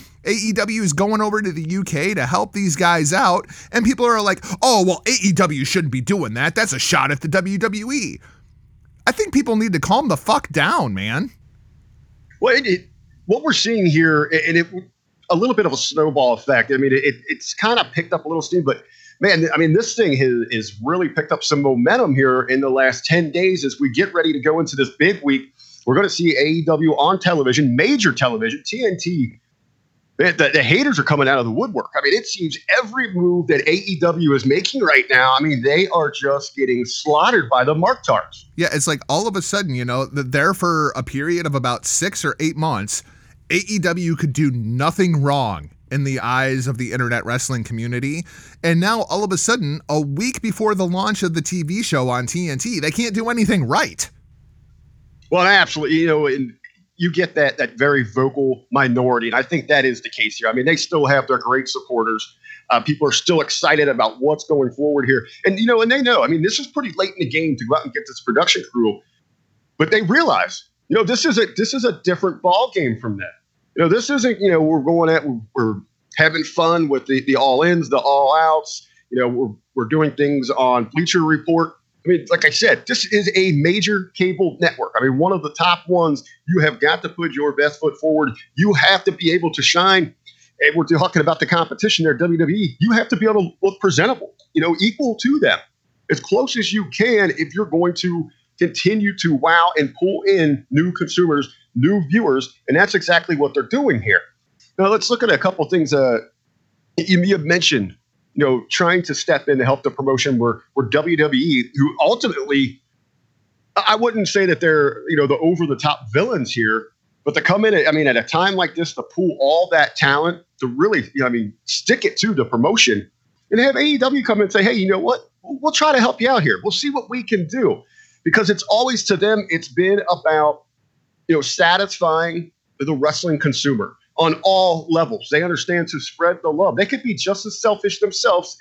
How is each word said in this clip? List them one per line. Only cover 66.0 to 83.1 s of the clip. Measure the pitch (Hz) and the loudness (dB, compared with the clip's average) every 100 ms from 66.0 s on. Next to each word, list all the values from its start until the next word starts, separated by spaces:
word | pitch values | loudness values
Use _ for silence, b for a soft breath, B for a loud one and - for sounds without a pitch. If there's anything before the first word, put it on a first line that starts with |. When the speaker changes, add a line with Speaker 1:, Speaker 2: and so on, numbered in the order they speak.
Speaker 2:
know, | 247 220 | 2 2
I | 123 | 2
mean, | 165 | 0
this | 175 - | 0 -4
is | 277 | -6
pretty | 294 254 175 | -8 -6 -4
late | 196 | -6
in | 190 | -4
the | 143 | -4
game | 151 160 | -2 -2
to | 120 113 | -4 -2
go | 151 | -2
out | |
and | 277 | -2
get | 151 - | -10 -12
this | 127 | -8
production | - 113 175 190 - | -2 0 2 0 -4
crew, | 123 110 101 b b _ _ _ _ _ - | -2 0 -2 b b _ _ _ _ _ -2
but | 160 | 0
they | 214 | 2
realize, | 185 269 320 107 90 - - _ - | 2 2 2 2 -2 -6 -20 _ -2
you | 208 | 0
know, | |
this | 196 240 330 | 2 0 0
is | 220 | 0
a, | 208 | 0
this | - 220 | -2 -4
is | 269 | -2
a | 233 165 | -2 -2
different | - 175 190 160 | -2 -2 -2 -2
ball | 180 185 254 | 0 2 0
game | 190 139 113 | -2 -2 -4
from | 120 98 | -6 -8
them. | 87 - _ _ _ - | -10 -16 _ _ _ 0
You | |
know, | 165 | 2
this | 214 233 | 2 0
isn't, | 285 240 214 | 0 0 0
you | 196 | 2
know, | 165 | 2
we're | 156 160 | 4 2
going | 135 170 160 | 2 2 2
at, | 160 143 | 2 0
we're, | 120 110 | -6 -6
we're | 135 110 98 - _ _ - | -4 -2 -4 -10 _ _ 0
having | 156 160 | 0 0
fun | 151 - 165 170 156 | -4 0 2 2 2
with | 135 127 | 0 0
the, | 135 135 | -2 0
the | 127 | 0
all-ins, | 135 127 165 175 139 | 2 2 4 2 2
the | 131 | 0
all-outs. | 139 139 139 156 160 156 151 - b b _ | 2 2 4 4 4 2 -2 -12 b b _
You | 123 | -2
know, | 123 | -2
we're, | 120 123 104 _ | 0 -4 -6 _
we're | 131 110 | -6 -2
doing | 156 151 - | 0 0 0
things | 143 143 123 | 0 0 -2
on | 127 127 123 110 | 0 2 2 0
Bleacher | 151 165 180 | -2 0 0
Report. | 156 151 151 165 160 - _ _ | 2 0 2 0 0 -6 _ _
I | - | 0
mean, | 175 - | 0 0
like | 170 | 0
I | 160 | 0
said, | - 220 143 - | 0 2 0 -2
this | 247 - | -6 -2